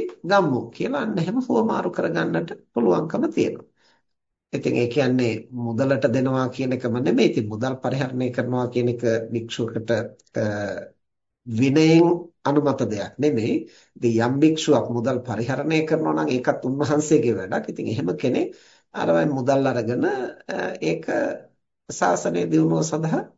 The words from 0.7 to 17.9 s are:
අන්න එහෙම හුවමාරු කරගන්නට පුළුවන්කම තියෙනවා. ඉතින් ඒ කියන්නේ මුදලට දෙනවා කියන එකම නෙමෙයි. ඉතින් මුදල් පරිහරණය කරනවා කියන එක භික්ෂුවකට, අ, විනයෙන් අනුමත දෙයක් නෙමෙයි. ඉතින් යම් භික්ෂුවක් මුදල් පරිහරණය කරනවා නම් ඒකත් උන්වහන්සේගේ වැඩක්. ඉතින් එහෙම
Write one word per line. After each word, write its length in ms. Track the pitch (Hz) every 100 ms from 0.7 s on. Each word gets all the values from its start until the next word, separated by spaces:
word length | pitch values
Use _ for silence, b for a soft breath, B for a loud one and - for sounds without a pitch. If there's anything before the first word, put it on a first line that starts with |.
| - 208 277
අන්න 160 | 220 190
එහෙම 200 | 160 254
හුවමාරු 500 | 254 233 220 208 180
කරගන්නට 580 | - 170 165 165 165 170 - _
පුළුවන්කම 560 | 240 214 175 - 220 330
තියෙනවා. 380 | - 110 - - _ _ _ _ _ _ _ _
ඉතින් 200 | 131 123 123
ඒ 120 | 120
කියන්නේ 460 | 147 127 127 120 107 - 123
මුදලට 460 | 117 113 135 131 139
දෙනවා 360 | 131 131 131 127
කියන 220 | - 131
එකම 240 | 127 120 120
නෙමෙයි. 300 | 156 254 196
ඉතින් 180 | - 107
මුදල් 260 | 107 127 127
පරිහරණය 480 | 127 135 131 127 127
කරනවා 380 | 127 120 123 123
කියන 200 | 127 120
එක 120 | 117 120 113 -
භික්ෂුවකට, 600 | 117 113 - 113 113 107 110 107 - _
අ, 120 | 113 110 104 101 90 - _ _ _ _ _ 120
විනයෙන් 580 | 113 135 147 160 165 170 175 - _
අනුමත 420 | 135 147 139 131
දෙයක් 320 | 113 101 - -
නෙමෙයි. 380 | 147 120 107 320 B B B
ඉතින් 200 | - 120 113
යම් 120 | 117 139
භික්ෂුවක් 480 | 156 156 - 127 -
මුදල් 300 | 120 113 120
පරිහරණය 580 | - 107 120 135 151 160
කරනවා 320 | 156 156 156
නම් 160 | 156 151
ඒකත් 320 | 127 - -
උන්වහන්සේගේ 680 | 131 139 139 151 - 151 120 98
වැඩක්. 300 | 95 - -
ඉතින් 180 | -
එහෙම 220 | 110